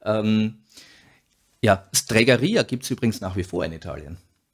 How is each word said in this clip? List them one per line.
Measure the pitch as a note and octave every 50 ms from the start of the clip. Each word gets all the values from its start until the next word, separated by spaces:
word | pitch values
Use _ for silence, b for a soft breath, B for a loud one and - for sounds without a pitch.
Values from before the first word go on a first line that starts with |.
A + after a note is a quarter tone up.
| -
Ähm, | G#2 G#2+ A2 G#2+ G#2+ G#2+ G#2+ G#2+ G#2+ G#2+ - b b b b b b b b b b b b b _ _ _ _ _ _ _
ja, | - G#2+ G2 F#2+ - _ -
Stregeria | - - - A2+ A2 A#2 B2 B2+ A#2 B2 F3+ A3+ A3 C#3
gibt's | - C3 B2+ - -
übrigens | B2+ - - A#2 A2 -
nach | G#2 F#2+ F#2
wie | G2 F2
vor | - - F2 D#2+
in | E2
Italien. | E2 D#2 - D#2+ C#2 D2 D2+ D2 E2+ F2+ - _ _ _ _ _